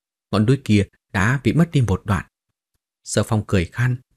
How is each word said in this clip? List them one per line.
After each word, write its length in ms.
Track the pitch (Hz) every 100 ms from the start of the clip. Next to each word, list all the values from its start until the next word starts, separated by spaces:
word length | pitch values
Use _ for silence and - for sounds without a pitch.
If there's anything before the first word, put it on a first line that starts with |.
| _ _ _
ngọn 160 | 101 110
núi 140 | 135
kia 220 | - 104 95 _ _
đã 280 | 104 104 135
bị 80 | 117
mất 160 | 139 165
đi 80 | 143
một 220 | 107 92
đoạn. 220 | - 92 - _ _ _ _ _ _ _
Sở 180 | - 110
Phong 220 | 101 107 -
cười 180 | 98
khan, 320 | 82 - 123 123 _